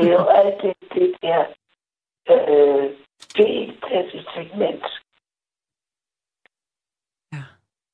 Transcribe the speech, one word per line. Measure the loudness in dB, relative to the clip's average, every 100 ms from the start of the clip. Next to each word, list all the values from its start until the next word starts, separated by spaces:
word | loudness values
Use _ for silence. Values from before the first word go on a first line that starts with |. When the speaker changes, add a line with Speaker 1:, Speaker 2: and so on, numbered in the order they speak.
| 4
Speaker 1:
er |
jo | 2 4
Speaker 2:
<laughs> | 4
Speaker 1:
alt | 2 0
det, | -6 -6 -8
det | -2 -2 -2
der, | -4 -2 -4 -8 _ _ _ _ _ _ 2
øh, | 2 4 2 4 2 -2 -8 _ _ -6 0
P | 0 0 -8 -12 -6
et | -6 -6 -12 -16 -16
segment. | -12 -6 -6 -6 -12 -16 _ _ _ _ _ _ _ _ _ _ _ _ _ _ _ _ _ _ _ _ _ _ _
Speaker 2:
Ja. | -18 -18 _ _ _ _